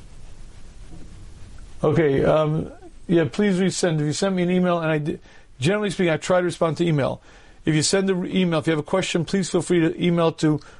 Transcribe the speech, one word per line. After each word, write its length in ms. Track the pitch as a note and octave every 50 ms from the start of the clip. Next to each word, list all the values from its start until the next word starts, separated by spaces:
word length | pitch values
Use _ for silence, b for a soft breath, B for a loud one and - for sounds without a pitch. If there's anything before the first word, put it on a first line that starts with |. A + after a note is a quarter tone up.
| - - - - - - - - - - - - - - - - - - - - - - - - - - - - - - - - - - - - -
okay, 400 | D#3 C#3 D#3+ D#3+ C#3+ C#3 - D3+
um, 480 | - D3+ D#3 D#3 D3+ D#3 D#3+ - - - - - - - - - -
yeah, 180 | F3 E3+ D#3+ B2+
please 280 | - - G#3 G#3 F#3 F3+
resend. 360 | G3 F3+ E3+ - - F3+ D#3+
If 60 | D3+
you 120 | D3 D3+ C#3+
send 220 | - G3 G3 F#3+
me 80 | F3+ F3
an 80 | F3
email, 280 | F3+ F3+ F3+ F3+ F3 E3+
and 120 | E3 D#3
I 60 | D#3+ D3+
di-, 200 | D3 D3+ - - B B B B B B - -
generally 300 | B2 D#3+ G3+ G#3+ G#3+ G3+
speaking, 220 | - - F#3 F3 D3+
I 40 | D3
try 220 | - - F#3 F3+
to 60 | F3+
respond 320 | F3 - - E3+ E3 D3 -
to 80 | F3
email. 360 | E3+ D#3 C#3+ B2 C3+ B2+ - B B B B B B B B -
If 100 | E3 D#3
you 60 | D#3
send 260 | C#3+ - - G3 F#3+ G3
the 60 | F#3+
re-, 200 | F3 F3+ - - F#3
email, 180 | F#3 F3 E3 D#3
if 80 | - D#3+
you 40 |
have 80 | E3 D3+
a 40 | C#3+
question, 420 | - - F#3+ F3 - - F3 D#3
please 240 | - - G3 F3+ -
feel 120 | - F3+
free 180 | - - F3+ E3+
to 220 | D#3+ D#3+ - - E3+
email 280 | F3 E3+ E3+ E3 D#3+ D#3
to 260 | - D#3+ D#3 D3+ C#3+ B B B B